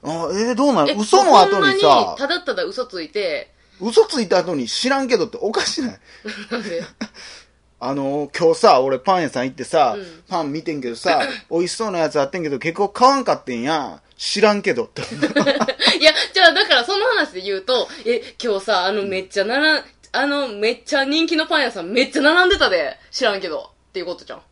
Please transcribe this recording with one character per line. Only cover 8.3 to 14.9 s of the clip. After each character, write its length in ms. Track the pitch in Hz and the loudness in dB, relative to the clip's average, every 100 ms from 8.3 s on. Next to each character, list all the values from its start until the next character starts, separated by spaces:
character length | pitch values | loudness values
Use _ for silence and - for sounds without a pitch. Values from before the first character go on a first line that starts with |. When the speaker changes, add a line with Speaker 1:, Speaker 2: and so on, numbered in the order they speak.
| - | 2
Speaker 1:
今 160 | 165 | 2
日 60 | 165 | 6
さ、 220 | 220 139 | 6 6
俺 180 | 131 131 | 4 0
パ 200 | - 185 | 0 0
ン 20 | |
屋 60 | 151 | 0
さ 120 | 131 | -2
ん 20 | 131 | -4
行 80 | |
っ 20 | 127 | -6
て 80 | |
さ、 320 | 120 160 - 208 | -2 2 2 0
Speaker 2:
う 60 | |
ん。 220 | 170 165 _ | -10 -18 _
Speaker 1:
パ 140 | 180 | -6
ン 100 | 151 | -4
見 120 | 151 | -6
て 100 | 160 | -6
ん 80 | 151 | -6
け 80 | 123 | -6
ど 60 | 117 | -6
さ、 260 | 185 156 277 226 | 0 0 0 -6
Speaker 2:
<clears throat> 160 | - | -4
Speaker 1:
美 60 | 165 | -2
味 100 | 175 | -2
し 60 | |
そ 120 | - 220 | -4 -6
う 60 | |
な 80 | 180 | -2
や 100 | 156 | -2
つ 100 | 151 | 0
あ 40 | |
っ 60 | 139 | -2
て 100 | 190 | -2
ん 40 | |
け 60 | 156 | -6
ど、 100 | 135 | -4
結 180 | 147 165 | -6 -4
構 120 | 202 | -4
買 200 | - 247 | 4 4
わ 60 | 277 | 4
ん 80 | |
か 100 | 240 | 0
っ 100 | 151 | -4
て 120 | - 120 | -4 -6
ん 60 | |
や。 400 | 127 160 127 76 _ _ | -2 -2 -4 -12 _ _
知 240 | - 202 | -8 2
ら 120 | 208 | 2
ん 80 | 202 | 2
け 120 | 196 | 0
ど 120 | 127 | -2
っ 40 | |
て。 120 | 113 | -4